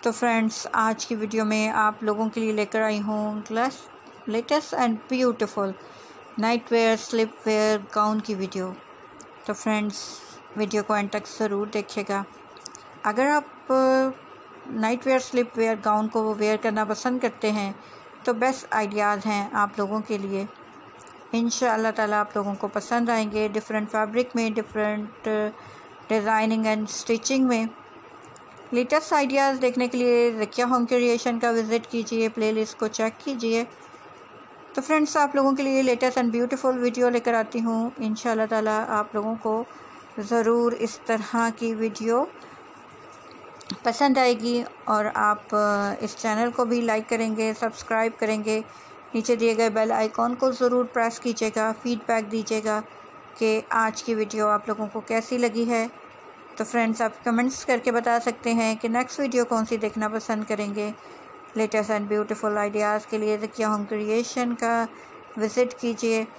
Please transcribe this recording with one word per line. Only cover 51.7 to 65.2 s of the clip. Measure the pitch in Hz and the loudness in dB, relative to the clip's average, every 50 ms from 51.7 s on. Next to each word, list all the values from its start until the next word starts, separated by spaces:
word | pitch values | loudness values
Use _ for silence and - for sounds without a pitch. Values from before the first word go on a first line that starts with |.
| 220 | -2
feedback | 220 - 240 240 220 - - 233 226 220 208 | -2 -2 -4 -4 -4 0 0 0 0 0 -2
दीजिएगा | 214 226 214 - 226 220 214 220 214 214 214 - - - - - - - - - - - | -4 -4 -2 -2 -2 -2 0 0 -2 -2 -4 -8 -16 -20 -20 -20 -20 -20 -20 -20 -4 0
कि | 226 220 220 220 214 - - | 2 2 2 2 0 0 2
आज | 226 226 220 220 - - | 2 2 2 0 -4 -4
की | - 226 | -4 -2
video | 214 214 208 214 220 214 208 | -2 -2 -2 0 0 2 2
आप | 208 208 208 233 | 2 2 0 -2
लोगों | 214 214 214 | -4 -4 -4
को | 208 - 220 | -6 -6 -10
कैसी | 214 - 226 226 220 - 262 247 | -6 -2 -2 -2 0 0 -2 0
लगी | 240 233 214 226 233 | 0 0 2 0 0
है। | 226 240 226 226 240 - - - - - - - - - - - - - - | 0 2 0 0 -2 -6 -14 -20 -20 -20 -20 -20 -20 -20 -20 -20 -20 -8 -8
तो | 214 | -8
friends, | - - 240 226 226 226 - 233 | -2 0 2 2 2 2 0 0
आप | 220 220 - - | -2 -2 -4 -2
comments | 240 233 226 247 254 262 - - | 0 2 2 2 0 0 -4 0
करके | - 262 233 233 254 233 | 0 0 2 2 2 0
बता | 233 233 240 233 233 | 2 2 2 2 2
सकते | 233 - 220 - - 233 233 | 2 0 -4 -2 -2 0 2
हैं | 233 226 220 220 | 2 2 2 0
कि | 220 - 233 | 0 -2 -2
next | 226 240 254 262 - - | 0 0 0 -2 -2 -4
video | 285 269 240 247 240 | -2 0 2 2 2
कौन | 233 247 220 220 | 2 2 0 0
सी | 220 240 220 | 0 -2 -2
देखना | 214 214 214 226 214 214 | -2 -2 -2 -2 -4 -2
पसंद | 214 226 214 - 226 214 214 | -2 -4 -4 -2 -4 -4 -2
करेंगे। | - 220 208 208 208 202 214 208 208 214 - - - - - - - - - - - - 220 | -2 -2 -2 -2 -4 -4 -4 -4 -4 -6 -10 -14 -20 -20 -20 -20 -20 -20 -20 -20 -10 -2 -2
Latest | 220 214 - 220 208 208 | -2 2 2 0 0 2
and | 220 208 208 202 | 0 -2 0 0
beautiful | 208 208 214 214 220 208 - 214 208 208 | 0 0 0 -2 -4 -2 -2 -2 0 0
ideas | 208 208 208 214 214 208 208 214 214 - | 0 0 0 0 0 2 0 0 -2 -4
के | - 214 | -4 -2
लिए | 214 214 214 208 | 0 0 0 -2
ज़किया | 208 214 - - 220 214 | -2 -8 -4 -2 0 0
Home | 214 208 208 | 0 -2 -2
Creation | 202 220 208 214 208 220 226 240 - - 262 247 240 240 | -4 -4 -4 -2 0 0 0 0 -2 -4 -2 -2 -2 -2
का | 233 - 233 233 233 226 220 - - - - - - | -2 0 0 2 0 0 -2 -6 -14 -20 -20 -20 -20